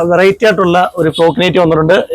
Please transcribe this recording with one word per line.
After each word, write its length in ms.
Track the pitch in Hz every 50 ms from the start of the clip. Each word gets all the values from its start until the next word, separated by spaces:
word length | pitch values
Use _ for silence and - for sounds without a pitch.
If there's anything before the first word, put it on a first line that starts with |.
വെറൈറ്റി 440 | 170 175 175 170 185 190 196 196 226
ആയിട്ടുള്ള 460 | 220 196 175 190 175 170 180 180 185 -
ഒരു 140 | 180 156 160
ഫ്രോക്ക് 320 | 143 - 165 165 151 -
നൈറ്റി 160 | 180 180 147
വന്നിട്ടുണ്ട്. 480 | 185 175 160 165 156 160 160 185 208 - -